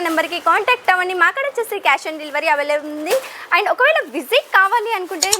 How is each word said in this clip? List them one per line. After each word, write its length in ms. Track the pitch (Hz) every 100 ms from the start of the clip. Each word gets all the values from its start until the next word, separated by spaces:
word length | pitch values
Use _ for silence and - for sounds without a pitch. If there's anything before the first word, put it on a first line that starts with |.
| 349
నెంబర్కి 320 | 320 320 339 330
కాంటాక్ట్ 420 | 370 427 480 -
అవ్వండి. 240 | 370 359 370
మా 80 | 339 539
కాడ 100 | 554
వచ్చేసి 340 | 508 440 403 302
cash 160 | 277 349
on 40 | 311
delivery 280 | 302 294 320 285
అవైలబుల్ 380 | 294 294 302 302
ఉంది. 200 | 320 523 - - - 349
And 80 | 403 -
ఒకవేళ 240 | 539 640 349 277
విజిట్ 320 | 254 - - 403
కావాలి 320 | 392 466 427 392
అనుకుంటే 320 | 359 359 381 403